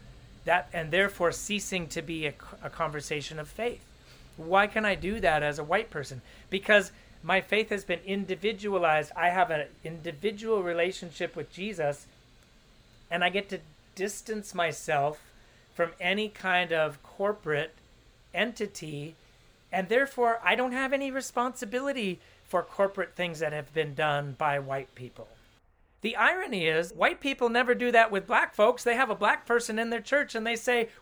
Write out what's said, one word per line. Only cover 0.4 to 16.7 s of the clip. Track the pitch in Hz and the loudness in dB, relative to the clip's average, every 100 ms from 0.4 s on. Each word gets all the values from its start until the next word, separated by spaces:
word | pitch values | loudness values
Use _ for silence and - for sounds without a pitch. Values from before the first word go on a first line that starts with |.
that, | 170 175 - | 2 2 2
and | 170 156 | -6 0
therefore | 175 196 196 170 | 2 2 2 0
ceasing | 165 - 208 - 185 160 | 0 -4 -6 -4 -4 -4
to | 175 | -6
be | 156 160 151 | -6 -4 -4
a, | - - - | -6 -14 -14
a | 143 | -10
conversation | - 156 147 - 151 135 156 | -4 -4 -4 -6 -6 -6 -10
of | 151 | -10
faith. | - 240 - - - - - - - | -6 -6 -6 -14 -20 -20 -20 -20 -12
Why | 160 190 202 | 2 4 4
can | 220 | 2
I | 208 | 0
do | 170 175 220 | 0 -2 0
that | 180 151 | 2 4
as | 147 147 | 2 -2
a | |
white | 156 196 226 | 0 0 0
person? | 156 131 131 - - - | -8 -8 -12 -16 -20 -6
Because | 190 - 208 185 - - - | -2 4 6 4 -6 -20 -8
my | 165 185 | 0 0
faith | 185 208 214 | 2 0 0
has | 202 | -4
been | 196 170 190 | -2 -4 -2
individualized. | 196 185 170 202 196 208 190 165 156 147 - | -4 -4 -2 -2 -2 -2 2 4 4 2 0
I | 175 | 2
have | 185 170 | 4 2
an | 156 139 - | 0 -4 -10
individual | 160 165 165 147 202 208 226 214 | -12 -10 -10 -4 -4 -4 0 0
relationship | 175 170 175 185 175 - 170 | 2 0 0 -2 -10 -6 -6
with | 170 143 | -6 -10
Jesus, | - 208 175 147 143 - - _ - - - _ - _ - - | -8 -8 -2 -2 -2 -10 -20 _ -20 -20 -20 _ -20 _ -20 -6
and | 170 | 0
I | 180 | 2
get | 190 202 | 0 -4
to | 185 - - _ - | -8 -12 -20 _ -6
distance | 202 - - 214 202 | -6 -6 -8 -8 -6
myself | 185 170 139 - 151 143 151 - - - _ _ | -2 -2 -2 0 2 0 -2 -14 -20 -20 _ _
from | - 170 - | -2 -2 0
any | 180 202 214 | 0 0 -2
kind | - 185 180 175 | -4 0 2 2